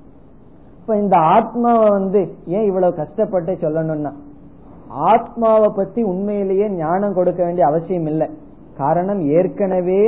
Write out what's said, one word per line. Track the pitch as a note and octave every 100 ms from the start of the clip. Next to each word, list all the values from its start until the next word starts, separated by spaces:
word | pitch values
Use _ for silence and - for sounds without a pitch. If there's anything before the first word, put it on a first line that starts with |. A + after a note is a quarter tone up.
| - - - - - - -
இப்ப | - - G#3+
இந்த | G3+ F#3 D#3+
ஆத்மாவை | G3 A#3 A#3+ A#3+ A#3 G#3+
வந்து | G3+ G3 G3 E3 E3 -
ஏன் | F#3 G#3+
இவ்வளவு | F#3+ F3+
கஷ்டப்பட்டு | E3+ D3+ - G#3 F#3 E3 F3+
சொல்லணும்னா, | D#3 D#3 D#3+ D#3 D3 C#3 - - - - - - - B2
ஆத்மாவை | E3 A3+ A#3+ - A3+ A3 G#3+
பத்தி | G#3 F#3+ A#3+
உண்மையிலேயே | A3+ F3+ G3+ G#3 G3 F#3+ G#3+
ஞானம் | F#3 D#3 F3+ G3+
கொடுக்க | F#3 - F3+
வேண்டிய | F3 F3 F3
அவசியம் | E3 E3 F#3 D#3+
இல்லை. | D#3 D3+ - - - -
காரணம், | - C#3 E3 F#3 G3+ D3
ஏற்கனவே | D#3 F#3+ - G3 F#3 F3+ F#3+